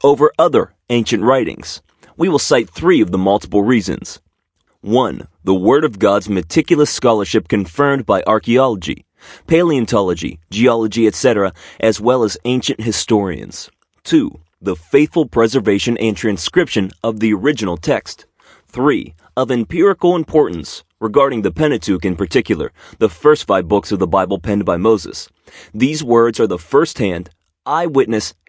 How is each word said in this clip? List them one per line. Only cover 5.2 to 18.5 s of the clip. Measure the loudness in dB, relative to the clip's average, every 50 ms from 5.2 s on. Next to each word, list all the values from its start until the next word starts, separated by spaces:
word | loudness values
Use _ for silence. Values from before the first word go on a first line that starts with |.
| -12 -16 _ _ _
the | -2 0
Word | 2 4 4 4 4 2
of | 0 -2 0
God's | 2 2 2 2 0 -2
meticulous | -4 -4 -4 -2 -2 -2 0 2 2 2 2 0
scholarship | 0 0 0 2 2 2 0 -2 -2 -2 -2 0
confirmed | -2 -2 -2 -4 -2 0 0 0 0 0 0
by | 0 0 0 2 0
archaeology, | 0 0 0 2 2 2 2 2 0 -2 -6 -8 -10 -10 -12 _ _ _ _ -20 -20 -20 _ 0
paleontology, | 2 2 2 2 2 0 0 0 0 0 0 0 -2 -4 -6 -10 -12 -12 _ _
geology, | -2 0 2 2 2 2 0 -2 0 2 2 2
et | 2
cetera, | 2 0 0 2 2 0 -2 -4 -8 -16 -20 -8 -2
as | 0 0 0 0
well | 0 0 2 2 0
as | -2 -2 -6 -4
ancient | -4 -2 -2 -2 -4 -6 -4
historians. | -4 -4 -4 -4 -2 0 0 0 0 -2 -4 -8 -10 -14 -14 -16 -18 -20 _ _ _ _ _ _ _
Two, | 0 2 2 2 0 -4 -12 -20 _ _ _
the | -6 -6 -6
faithful | -6 -6 _ 2 2 2 2 0 -2 -2 0
preservation | 2 2 2 2 2 0 0 0 0 0 0 -2 -2 -2
and | -2 -2 -2 -2
transcription | -2 -4 -4 -4 -6 -2 0 0 0 0 -2 -4 -4 -4 -6 -6 -6
of | -6 -4 -2
the | 0 0
original | 0 0 0 -2 -2 -2 -4 -6 -6 -4
text. | -2 -2 -2 -2 -4 -8 -14 -20 -20 _ _ _ _ _